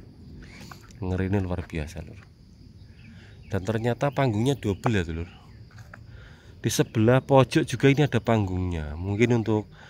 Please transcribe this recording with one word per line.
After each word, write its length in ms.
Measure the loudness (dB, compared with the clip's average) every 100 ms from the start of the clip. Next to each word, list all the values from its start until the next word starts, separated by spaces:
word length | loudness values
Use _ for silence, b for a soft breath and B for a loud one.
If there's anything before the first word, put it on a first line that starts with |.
| -16 -20 -20 -18 B B B B B -8
Ngeri 240 | -4 -2 0
nih, 80 | 0
luar 240 | 0 -4 -6
biasa, 320 | -8 -8 -10 -14
Lur. 180 | -18 -20 -20 -20 -20 -20 -20 B B B B B B -8
Dan 160 | -6 -4
ternyata 480 | -2 -2 0 -2
panggungnya 400 | 0 0 2 0
double 420 | 0 -2 -2 0 0
ya, 80 | 0
Lur. 160 | -4 -8 -14 -20 -20 -20 -20 -20 -20 B B B B B -8
Di 80 | -2
sebelah 480 | -2 0 2 4 4
pojok 460 | 6 6 6 2 0
juga 240 | 2 4
ini 160 | 4 2
ada 160 | 2
panggungnya. 720 | 2 2 2 -2 -2 -4 -6
Mungkin 480 | -6 -4 2 2 2
untuk, 240 | 2 -2 -2 B